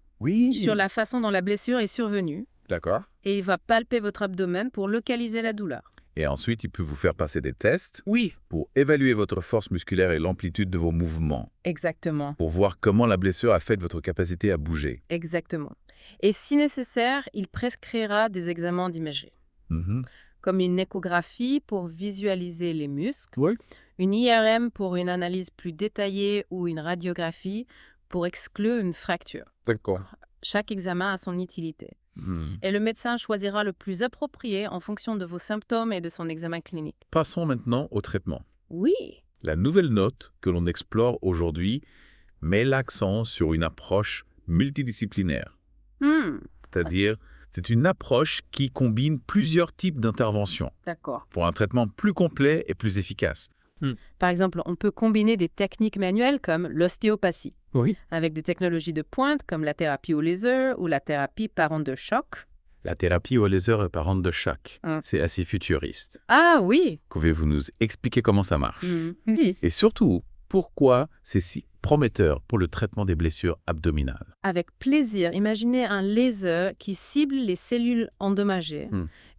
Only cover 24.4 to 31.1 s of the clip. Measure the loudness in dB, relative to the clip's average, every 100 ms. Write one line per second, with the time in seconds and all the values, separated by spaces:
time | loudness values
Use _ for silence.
24.4 | 4 2 0 -4 -4 -2 -2 -2 -2 -4
25.4 | -6 -10 -10 -6 -4 -2 -4 -2 0 -2
26.4 | -4 -4 -4 -4 -4 -4 -4 -4 -4 -6
27.4 | -8 -8 -10 -18 -20 _ _ -4 -4 -6
28.4 | -10 -2 0 0 -2 -4 -6 -6 -8 -16
29.4 | -18 _ -2 -2 -2 -4 -6 -18 _ _
30.4 | -4 -4 -4 -6 -4 -2 -2